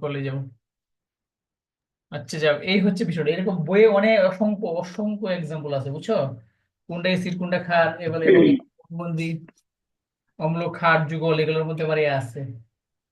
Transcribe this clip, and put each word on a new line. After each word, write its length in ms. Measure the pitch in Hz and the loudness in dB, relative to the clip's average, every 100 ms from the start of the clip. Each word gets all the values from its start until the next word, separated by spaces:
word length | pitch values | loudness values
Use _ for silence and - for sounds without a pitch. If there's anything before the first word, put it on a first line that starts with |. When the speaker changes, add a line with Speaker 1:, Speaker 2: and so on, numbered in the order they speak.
Speaker 1:
কলেজে 260 | 147 139 135 | -8 -6 -6
যাবো। 140 | 135 135 - _ _ _ _ _ _ _ _ _ _ _ _ _ _ _ | -6 -8 -14 _ _ _ _ _ _ _ _ _ _ _ _ _ _ _
আচ্ছা, 240 | 151 - 160 | -12 -10 -2
যাও, 180 | 151 143 | 0 0
এই 160 | - 202 | 0 2
হচ্ছে 220 | 202 - | 2 0
বিষয়টা। 260 | 233 160 151 | -2 -2 -2
এরকম 240 | 170 196 175 | -2 -2 -2
বইয়ে 240 | 156 196 220 | 0 4 6
অনেক 280 | 196 220 220 185 | 6 4 4 2
অসংখ্য, 380 | - 214 202 202 165 | 2 -2 -2 -4 -6
অসংখ্য 460 | 180 - 208 208 202 180 | -6 -6 -6 -4 -4 -4
এক্সাম্পল 320 | 151 156 147 | -6 -8 -4
আছে, 160 | 139 135 | -4 -4
বুঝছো? 260 | 139 - 208 135 113 - _ _ _ - | -6 -2 -2 -2 -6 -16 _ _ _ -12
কোনটা 200 | 170 180 | -4 -2
অ্যাসিড, 240 | 180 190 - | 0 -2 -4
কোনটা 200 | 175 175 | -2 -2
ক্ষার, 280 | 175 170 160 175 | 0 2 2 0
এবার 180 | 165 165 | -4 2
এবার 220 | 160 180 | 6 8
Speaker 2:
<clears throat> 400 | 147 139 - _ | 8 4 0 _
Speaker 1:
অনুবন্ধী, 460 | - 165 175 160 165 160 - _ _ _ _ _ _ _ _ - | -14 -10 -6 -4 -4 -6 -10 _ _ _ _ _ _ _ _ -6
অম্ল, 220 | 160 165 170 | -4 -2 -4
ক্ষার, 260 | - 170 160 151 | 0 2 4 2
যুগল, 280 | 165 160 156 | -2 0 2
এগুলোর 240 | 156 160 156 | 2 0 -2
মধ্যে 160 | 156 156 | -2 -2
আবার 120 | 156 | 2
ইয়ে 120 | 147 135 | 2 0
আছে, 200 | 117 143 131 117 - _ _ _ _ | -4 -8 -12 -12 -20 _ _ _ _